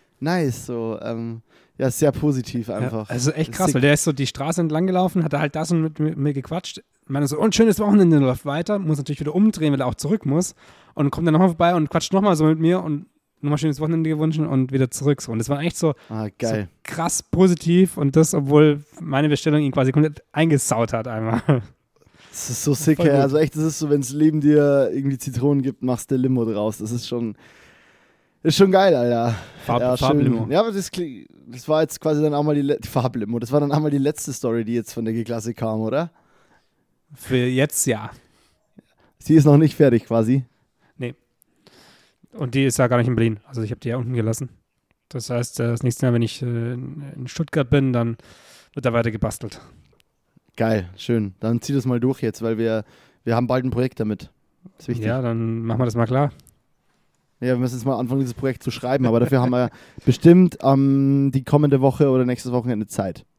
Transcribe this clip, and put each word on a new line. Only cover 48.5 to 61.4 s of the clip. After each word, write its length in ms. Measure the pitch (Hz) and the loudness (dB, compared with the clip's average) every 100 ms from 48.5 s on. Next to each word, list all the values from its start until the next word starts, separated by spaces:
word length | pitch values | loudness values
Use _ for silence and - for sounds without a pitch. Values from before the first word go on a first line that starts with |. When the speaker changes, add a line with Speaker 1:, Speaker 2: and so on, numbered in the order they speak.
| - _ | -20 _
Speaker 2:
wird 100 | - 120 | -6 -2
da 60 | |
weiter 180 | 117 113 | 0 0
gebastelt. 500 | 107 110 - 110 - - _ _ _ _ _ _ _ _ - | -2 -6 -6 -12 -16 -20 _ _ _ _ _ _ _ _ -4
Speaker 1:
Geil, 320 | 113 107 90 98 | 0 0 -4 -8
schön. 380 | - 117 101 - | -2 -2 -2 -4
Dann 200 | 110 117 | -2 -2
zieh 100 | - | -2
das 140 | 139 127 | -2 0
mal 140 | 120 | 0
durch 200 | 127 135 | 0 -2
jetzt, 220 | 110 - | -4 -4
weil 160 | 113 110 | -4 -2
wir, 260 | 113 110 - _ _ _ | -2 -2 -6 _ _ _
wir 120 | 117 117 | -2 0
haben 100 | 123 | 0
bald 180 | 127 | 0
ein 60 | 127 | -2
Projekt 300 | 117 127 - | -2 -2 -4
damit. 300 | 107 101 - _ _ _ - _ | -4 -6 -10 _ _ _ -20 _
Ist 100 | - | -8
wichtig. 180 | 117 110 | -4 -4
Speaker 2:
Ja, 160 | 131 | -2
dann 400 | 123 113 113 113 | -2 -4 -4 -4
machen 180 | 113 113 | -4 -2
wir 40 | |
das 100 | 120 | -2
mal 120 | 117 117 | 0 0
klar. 260 | 131 143 - _ _ _ _ _ _ _ _ _ _ | 0 -2 -4 _ _ _ _ _ _ _ _ _ _
Speaker 1:
Ja, 80 | 123 | -2
wir 60 | 123 | 0
müssen 180 | 127 123 | -2 -2
jetzt 80 | 131 | -4
mal 100 | 117 | -2
anfangen, 240 | 123 135 | -2 -2
dieses 140 | 127 | -2
Projekt 300 | - 135 123 | -4 -6 -4
zu 80 | 131 | -6
schreiben, 340 | - 123 135 123 | -6 -2 0 2
aber 140 | 117 | 2
dafür 200 | 120 127 | 2 0
haben 100 | 127 | -2
wir 180 | 123 120 - - | 0 -2 -6 -20
Speaker 2:
<laughs> 180 | - | -4
Speaker 1:
bestimmt, 540 | - - 170 185 180 - | -2 6 8 8 6 2
ähm, 680 | 135 135 139 139 139 139 139 | 2 4 4 2 2 2 2
die 120 | 135 | -2